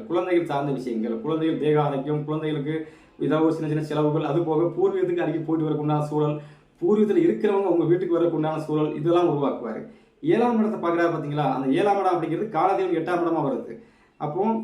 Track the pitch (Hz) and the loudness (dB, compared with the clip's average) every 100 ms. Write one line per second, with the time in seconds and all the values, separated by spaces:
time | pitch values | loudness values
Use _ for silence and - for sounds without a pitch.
0 | - 175 180 175 147 139 143 123 123 110 | -2 -2 2 0 2 -2 -2 -4 -4 -4
1 | 110 110 151 160 160 131 151 151 143 135 | -2 -4 -2 -2 0 0 2 2 2 -2
2 | 147 151 151 156 156 151 139 156 156 - | -2 -4 -4 -4 -4 -4 -4 -6 -8 -16
3 | - - 139 156 160 - 151 151 147 151 | -20 -6 0 2 2 0 -2 -2 -2 0
4 | 151 151 151 165 160 156 170 180 196 190 | 2 0 0 0 0 0 0 2 0 2
5 | 175 175 156 156 151 160 156 151 151 151 | 0 0 -2 -2 -2 -2 0 0 0 0
6 | 147 151 147 151 - - _ _ 175 214 | 0 0 0 -2 -8 -20 _ _ 2 4
7 | 208 175 165 220 208 196 190 170 156 180 | 4 4 4 2 2 2 2 2 2 2
8 | 175 165 170 151 156 156 151 151 151 - | 2 2 2 0 -2 -2 -2 0 0 0
9 | 160 175 165 143 135 120 117 107 - - | 2 4 4 2 -2 -4 -6 -10 -12 -18
10 | _ _ 147 208 240 220 208 190 175 170 | _ _ 0 2 2 2 0 0 -2 0
11 | 170 156 147 147 139 131 135 160 208 196 | 0 0 -4 -2 -2 0 0 2 2 2
12 | 185 175 156 160 - 156 185 185 185 160 | 2 0 -2 -4 -2 0 2 2 0 -2
13 | 175 175 170 160 139 117 113 113 - _ | 0 0 0 0 -2 -4 -8 -16 -20 _
14 | _ - 147 165 220 220 | _ -10 -6 -2 0 -2